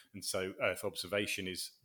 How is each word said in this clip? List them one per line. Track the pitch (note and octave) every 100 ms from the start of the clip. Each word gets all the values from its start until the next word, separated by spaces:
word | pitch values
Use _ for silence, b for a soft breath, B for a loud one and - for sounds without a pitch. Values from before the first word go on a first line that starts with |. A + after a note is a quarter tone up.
| B G2
And | -
so | G2 F#2 -
Earth | A2+ F2+ G#2
observation | - F2+ G2+ G#2 - F#2
is | F2 - -